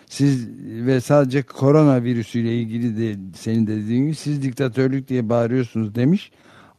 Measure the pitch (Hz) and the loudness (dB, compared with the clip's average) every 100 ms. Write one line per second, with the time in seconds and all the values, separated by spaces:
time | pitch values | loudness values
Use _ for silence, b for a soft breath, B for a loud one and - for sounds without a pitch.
0 | b - 143 131 110 - - 110 123 131 | b 0 2 2 -4 -12 -14 -4 0 0
1 | - 147 135 139 - - 135 156 147 127 | 4 2 4 -2 -6 0 4 6 6 4
2 | 120 117 107 120 117 117 113 117 120 107 | 0 -2 -4 -4 -2 -2 -4 -4 -4 -2
3 | 113 101 95 82 113 113 110 107 107 120 | -4 -6 -12 -10 -4 0 0 -2 -2 0
4 | 147 151 147 143 135 123 135 120 131 135 | 0 -2 -4 -4 -4 -2 -2 0 0 0
5 | 131 127 110 120 117 131 120 113 107 113 | -2 -2 0 0 2 0 -2 -4 -4 0
6 | 131 196 - b b b b | 2 2 -2 b b b b